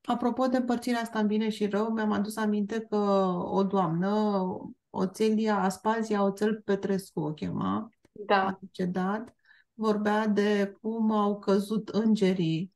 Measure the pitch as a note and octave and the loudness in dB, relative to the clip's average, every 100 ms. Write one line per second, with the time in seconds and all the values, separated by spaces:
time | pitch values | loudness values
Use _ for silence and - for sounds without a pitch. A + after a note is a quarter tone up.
0 | - A#3+ B3 A#3 C4 C4 B3 A#3 - A#3+ | -2 -2 -2 0 0 0 0 -2 -2 -2
1 | A3+ A3 G#3 G#3+ A3 G#3+ G#3 G3+ A3+ A3 | -2 0 2 2 0 -2 -2 0 0 0
2 | G#3+ G#3 G#3 G#3+ G#3+ G#3 G3+ A3+ A3+ G#3+ | 0 0 -2 -2 0 0 -2 -4 -2 0
3 | G3+ G3 F#3+ F3+ F#3 F#3 G3 G3 F3 E3 | 2 2 2 0 -2 0 2 2 2 0
4 | F#3+ G#3+ G#3+ G3 F#3 - - - _ - | 0 2 2 0 -2 -6 -10 -18 _ -4
5 | F#3 - A3 G#3+ A3 G3+ F#3 - A3 A3+ | -4 0 2 2 2 2 0 0 -2 0
6 | A3 G#3 G3 G3 G#3+ G#3+ - G3 G3+ F#3+ | 0 2 2 2 0 0 0 -2 0 -2
7 | - - D3+ D#3 F3+ D#3+ F#3 G#3 A3 _ | -2 -6 -4 -4 -6 -4 -2 -2 -6 _
8 | _ - G3+ G3 F#3+ F#3+ F#3+ - F3+ F#3 | _ -16 0 2 2 -4 -12 -6 -4 -2
9 | F#3 D#4+ E4+ _ _ - _ - A3 G#3 | -2 -4 -8 _ _ -20 _ -4 0 0
10 | G#3 G#3+ A3 G3+ G#3 G#3 G3+ - A3 A3+ | 2 2 2 2 2 2 0 -4 -6 -2
11 | A3 G#3+ G#3 G#3 - G3 G3+ A3 - G3 | 2 2 2 0 2 2 2 -4 -2 0
12 | A3+ G#3+ F#3 F#3 D#3+ D#3+ F#3+ | 2 4 4 2 0 0 -4